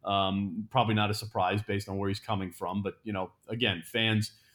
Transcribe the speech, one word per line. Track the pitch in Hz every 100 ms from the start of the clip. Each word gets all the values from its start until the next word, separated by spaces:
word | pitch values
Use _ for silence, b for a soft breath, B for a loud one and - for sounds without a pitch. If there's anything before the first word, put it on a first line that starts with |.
| 95
Um, | 98 95 98 101 90 104
probably | 131 110
not | 107 104
a | 104
surprise | 107 107 90 104
based | 104 101 101
on | 98
where | 98
he's | 98
coming | - 101 92
from, | - 90 98
but, | 98 -
you | 110
know, | 98 92 _ -
again, | 120 117 87
fans, | - 117 113 107 107 b b